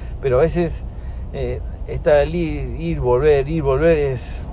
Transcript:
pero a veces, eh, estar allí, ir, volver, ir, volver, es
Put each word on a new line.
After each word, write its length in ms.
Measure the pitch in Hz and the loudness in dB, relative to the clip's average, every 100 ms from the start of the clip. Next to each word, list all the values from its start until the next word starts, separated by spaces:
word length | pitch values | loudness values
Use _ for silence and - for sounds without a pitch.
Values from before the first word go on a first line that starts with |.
| - - | -10 -6
pero 160 | 139 123 | 0 2
a 40 | |
veces, 420 | 160 170 165 - - - - - - | 2 2 -2 -4 -10 -10 -10 -10 -8
eh, 280 | 139 123 123 - - - | -6 -6 -6 -8 -10 -8
estar 260 | 131 165 | -2 4
allí, 640 | 147 151 175 160 147 127 120 | 4 4 0 -2 -4 -6 -4
ir, 220 | 165 151 | -4 0
volver, 480 | 123 123 151 139 139 | 2 4 6 4 2
ir, 160 | 165 | 0
volver, 340 | 139 135 165 156 | 2 4 4 4
es 480 | 139 127 - - - | 2 -2 -6 -10 -8